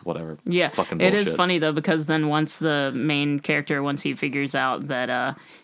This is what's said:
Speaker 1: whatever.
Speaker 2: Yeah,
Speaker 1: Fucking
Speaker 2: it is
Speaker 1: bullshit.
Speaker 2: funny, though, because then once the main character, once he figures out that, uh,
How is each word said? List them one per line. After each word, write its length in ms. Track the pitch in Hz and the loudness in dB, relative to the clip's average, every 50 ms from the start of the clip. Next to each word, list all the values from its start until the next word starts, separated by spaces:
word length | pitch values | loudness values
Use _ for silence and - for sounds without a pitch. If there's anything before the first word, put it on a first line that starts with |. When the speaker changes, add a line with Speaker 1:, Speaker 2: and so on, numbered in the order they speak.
| - | -6
Speaker 1:
whatever. 340 | 85 160 - - 80 - - - | -6 -6 -6 -6 -10 -10 -8 -4
Speaker 2:
Yeah, 240 | - 175 180 170 | 0 0 2 2
Speaker 1:
Fucking 320 | - - - 185 - - 160 | 2 0 -2 -2 -2 0 2
Speaker 2:
it 140 | 180 185 196 | 4 4 4
is 140 | 208 202 | 4 2
Speaker 1:
bullshit. 100 | - - | 2 2
Speaker 2:
funny, 220 | - 180 180 180 160 | 2 2 2 2 2
though, 120 | 156 156 | 2 2
because 360 | 151 156 151 190 160 160 151 | 0 0 0 0 0 0 2
then 200 | 151 156 156 151 | 2 2 2 2
once 300 | 151 147 156 151 151 - - | 2 2 2 2 0 -2 -2
the 320 | 151 160 147 143 139 135 131 | 0 0 2 0 0 0 -2
main 460 | 127 135 156 147 143 143 147 143 143 | -2 0 0 2 2 2 0 0 0
character, 420 | - - 151 147 143 - 151 139 | 0 0 0 0 0 0 -2 0
once 200 | 139 143 139 139 | 0 -2 -2 -2
he 140 | - 143 131 | -2 -4 -4
figures 380 | - - 139 131 139 139 139 139 | -4 -4 -2 -2 -2 -2 0 0
out 340 | 135 131 131 120 - - | 0 0 0 0 -2 -4
that, 220 | 143 135 127 127 120 | -4 -4 -2 -2 -2
uh, 240 | 127 127 123 135 139 - - - - - | -2 -2 -2 -4 -6 -8 -12 -20 -20 -20